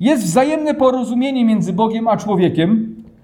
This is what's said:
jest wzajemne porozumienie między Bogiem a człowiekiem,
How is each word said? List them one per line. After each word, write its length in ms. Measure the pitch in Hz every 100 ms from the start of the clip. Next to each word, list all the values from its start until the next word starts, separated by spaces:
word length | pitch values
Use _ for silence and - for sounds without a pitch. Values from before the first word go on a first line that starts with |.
jest 220 | 220 277
wzajemne 520 | 180 190 285 311 302
porozumienie 680 | 294 262 254 226 247 277 262
między 280 | 226 208 170
Bogiem 360 | 180 226 226 226
a 80 | 202
człowiekiem, 800 | 208 185 170 160 175 220 - - - -